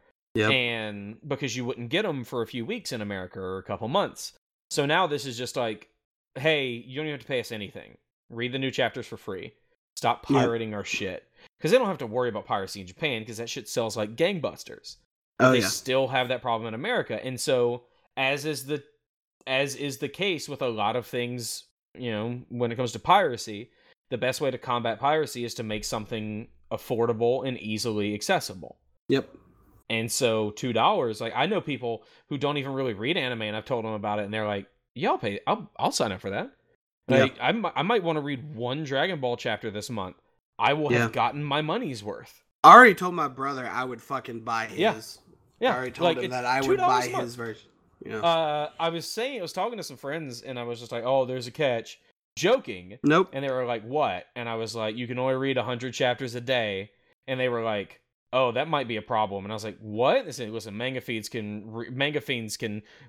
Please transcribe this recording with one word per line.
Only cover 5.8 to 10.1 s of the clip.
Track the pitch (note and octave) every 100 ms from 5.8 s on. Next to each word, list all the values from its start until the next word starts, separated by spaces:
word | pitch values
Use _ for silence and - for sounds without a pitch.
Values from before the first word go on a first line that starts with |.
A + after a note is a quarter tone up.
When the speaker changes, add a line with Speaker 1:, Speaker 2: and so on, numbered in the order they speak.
| - _ _ _ _ -
Speaker 2:
"Hey, | D3 D#3 C3
you | A#2+ B2 C3
don't | D#3
even |
have | C#3+
to | -
pay | C3
us | A2+
anything. | A2 F#2+ F#2+ G#1+ - _ _ _
Read | A#2 B2
the | C3
new | C3+
chapters | - A#2+ - A#2
for | A2+
free. | - F#2+ - - _ _ _ -
Stop | A#2